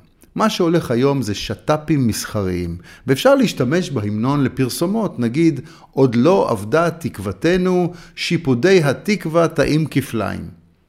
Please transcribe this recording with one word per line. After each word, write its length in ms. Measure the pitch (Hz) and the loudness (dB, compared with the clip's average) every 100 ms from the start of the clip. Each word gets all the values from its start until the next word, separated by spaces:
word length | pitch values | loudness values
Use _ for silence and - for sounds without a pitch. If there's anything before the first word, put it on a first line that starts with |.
| _ _ _ | _ _ _
מה 160 | - 208 | -2 0
שהולך 400 | 208 170 170 165 | 0 2 2 0
היום 320 | 117 135 139 | 0 2 0
זה 120 | 107 | -2
שת"פים 720 | 101 - 101 - 151 151 151 120 | -4 -6 -6 -4 -4 0 0 0
מסחריים, 680 | 101 - 110 95 90 87 85 - - - | -2 -4 -4 -2 -2 -4 -8 -12 -8 -2
ואפשר 280 | 120 254 | 2 4
להשתמש 560 | 277 202 - 123 165 180 | 4 2 0 0 0 -2
בהמנון 540 | 135 104 107 120 143 | -4 -4 -2 0 0
לפרסומות, 760 | 127 - 131 - 175 220 214 - | 0 0 -4 -2 -2 -2 -4 -2
נגיד, 420 | 117 131 165 139 - - - | -2 2 2 0 -6 -18 -8
"עוד 220 | - 131 | 0 2
לא 380 | 117 139 190 - | 4 4 4 2
אבדה 380 | 113 104 147 170 | -2 -2 0 0
תקוותנו, 1000 | 165 123 - 101 95 160 185 185 180 170 170 - - | -2 -8 -6 -8 -2 0 2 2 0 0 -4 -18 -10
שיפודי 680 | - 165 - 123 170 190 | -4 -2 0 2 4 4
התקווה 680 | 143 123 - 208 160 160 165 | 4 0 -2 -2 0 2 2
טעים 380 | 165 131 151 160 | 2 0 2 0
כפליים", 640 | 139 - 113 98 92 85 - _ _ | -2 -2 -2 -4 -6 -12 -16 _ _